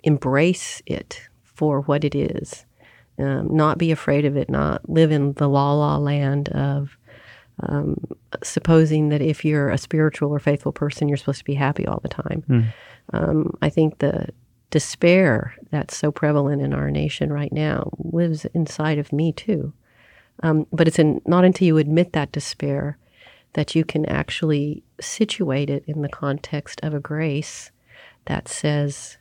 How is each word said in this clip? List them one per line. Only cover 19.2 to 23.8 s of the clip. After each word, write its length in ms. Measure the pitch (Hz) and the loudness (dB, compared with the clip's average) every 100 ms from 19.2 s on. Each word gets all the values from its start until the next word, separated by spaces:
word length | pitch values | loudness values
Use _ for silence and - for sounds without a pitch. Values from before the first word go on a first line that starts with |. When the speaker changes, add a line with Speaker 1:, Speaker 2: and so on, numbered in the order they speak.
| 160 | 0
Speaker 1:
too. 400 | - - 208 - - _ _ _ _ _ - | -2 -4 -2 -4 -10 _ _ _ _ _ -4
Um, 220 | 160 156 - | 0 2 0
but 140 | 160 160 | 2 2
it's 140 | 165 | 6
in, 200 | 156 - - | 4 4 2
not 180 | 170 | 6
until 220 | 185 185 180 | 6 6 4
you 120 | 156 | 4
admit 340 | 147 160 175 | 4 2 2
that 180 | 160 143 | 0 -2
despair 680 | 151 - - 143 139 143 - _ _ - - _ | -6 -8 -6 -4 -2 -4 -8 _ _ -20 -20 _
that 200 | - 147 | -4 0
you 100 | 160 | 0